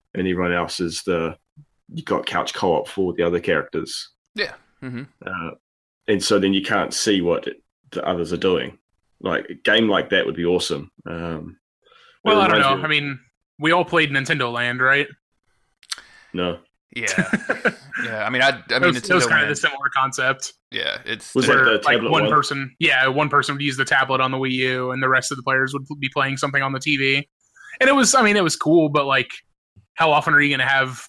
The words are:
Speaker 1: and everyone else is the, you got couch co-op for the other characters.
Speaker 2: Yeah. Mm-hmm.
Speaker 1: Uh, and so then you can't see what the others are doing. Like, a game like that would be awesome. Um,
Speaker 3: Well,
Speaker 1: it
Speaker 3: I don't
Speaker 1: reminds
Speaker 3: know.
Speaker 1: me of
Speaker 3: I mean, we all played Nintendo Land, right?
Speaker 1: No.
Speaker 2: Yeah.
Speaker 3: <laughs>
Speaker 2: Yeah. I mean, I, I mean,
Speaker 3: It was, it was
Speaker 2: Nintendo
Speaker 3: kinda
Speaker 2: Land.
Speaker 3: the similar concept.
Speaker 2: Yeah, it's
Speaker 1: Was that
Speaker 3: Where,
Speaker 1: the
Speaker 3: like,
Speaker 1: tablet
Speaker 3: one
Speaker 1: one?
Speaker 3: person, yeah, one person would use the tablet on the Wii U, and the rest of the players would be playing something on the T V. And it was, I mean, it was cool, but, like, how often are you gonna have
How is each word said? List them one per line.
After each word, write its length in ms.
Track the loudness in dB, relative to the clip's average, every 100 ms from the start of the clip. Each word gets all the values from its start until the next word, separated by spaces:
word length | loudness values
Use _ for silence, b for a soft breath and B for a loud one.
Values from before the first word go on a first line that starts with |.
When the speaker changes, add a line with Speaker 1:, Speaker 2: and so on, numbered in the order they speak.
| _
Speaker 1:
and 120 | -4 -2
everyone 280 | 0 0
else 260 | 0 -2 -4
is 220 | -6 -4
the, 340 | -2 -2 -2 -8 _ _ -20 _ _
you 100 | -12
got 220 | -4 -4
couch 300 | -2 -4 -4
co-op 340 | -2 0 0 -2
for 240 | -4 -2
the 100 | 0
other 160 | 0 0
characters. 720 | 0 -2 -2 -8 -8 -10 -14 _ _
Speaker 2:
Yeah. 200 | -8 -8 -10 _ -16
Mm-hmm. 200 | -12 -12 -14 _
Speaker 1:
Uh, 260 | -12 -10 -10 -12 _ _ _ _ -2
and 160 | 0
so 140 | 2 2
then 160 | 4
you 80 | 2
can't 320 | 0 -2 -2
see 260 | -2 0 2
what 260 | 2 0 -4 -12 _ _ -12
the 120 | -6
others 300 | -4 -4 -4
are 60 | -2
doing. 400 | 0 0 -4 -12 _ _ _ _
Like, 240 | -4 -4 -6
a 40 |
game 360 | -6 2 4 4
like 180 | 2 2
that 160 | 0
would 120 | 0 -2
be 100 | 0
awesome. 440 | 0 0 -6 -8 _ -14
Um, 520 | -10 -8 -10 -12 -20 _ _ b b b b
Speaker 3:
Well, 160 | 0 2
Speaker 1:
it 40 |
Speaker 3:
I 40 | 4
don't 80 | 4
Speaker 1:
reminds 100 | 2
Speaker 3:
know. 100 | 0
Speaker 1:
me 40 |
of 40 |
Speaker 3:
I 40 | 0
mean, 320 | -2 -2 -8 _ _ _ -2
we 140 | 2
all 120 | 2
played 260 | 2 2 2
Nintendo 400 | 0 -2 -2 -2
Land, 300 | -2 -4 0
right? 280 | 2 2 0 -8 _ _ _ _ _ _ -14 -14 B B B
Speaker 1:
No. 280 | -4 -4 -4 _ _ _
Speaker 2:
Yeah. 360 | -8 -4 -2 -2
Speaker 3:
<laughs> 380 | -2 -4 -4 -4 -4 -12 -8
Speaker 2:
Yeah. 220 | -6 -4 -2
I 40 |
mean, 120 | 2
I, 60 | 2
I 300 | 0 -2 2
mean, 40 |
Speaker 3:
It 40 | 2
was, 100 | 2 2
it 60 |
was 100 | 2
Speaker 2:
Nintendo 40 | 4
Speaker 3:
kinda 60 | 2
Speaker 2:
Land. 140 | 2
Speaker 3:
the 60 | 0
similar 320 | -2 -2 -2
concept. 640 | 0 -2 0 -2 -2 -6 -16 _
Speaker 2:
Yeah, 280 | -6 -6 -6 -8
it's 280 | -10 -4
Speaker 1:
Was 120 | 0 2
that 100 | 4
Speaker 3:
Where, 80 |
Speaker 1:
the 60 | 4 2
Speaker 3:
like, 60 |
Speaker 1:
tablet 280 | 2 0 2
Speaker 3:
one 140 | 0
Speaker 1:
one? 80 | 2
Speaker 3:
person, 440 | 2 0 -4 -8 -2
yeah, 280 | 0 2 2
one 220 | 2 2
person 240 | 2 0
would 80 | -2
use 160 | -4 -2
the 80 | 0
tablet 340 | 0 2 0
on 120 | 0
the 40 | -2
Wii 160 | -2
U, 380 | -2 -2 -2 -4
and 120 | -2
the 60 | 2
rest 240 | 2 0
of 60 | -6
the 40 |
players 300 | 0 0 0
would 260 | -4 -8 -8
be 120 | -6
playing 240 | -2 -2 -2
something 260 | -2 -2
on 100 | -2
the 60 | -4
T 200 | -2 0
V. 280 | 0 0 -4 _ B B B B
And 80 | 4
it 60 |
was, 200 | 4 4
I 80 | 4
mean, 140 | 4 4
it 80 |
was 100 | 2
cool, 360 | 0 4 4 4
but, 160 | 2 2
like, 240 | 0 0 -8 _ _ _ _ _
how 160 | 0 4
often 220 | 4 4
are 60 | 4
you 120 | 4
gonna 140 | 2 2
have 400 | 2 0 -4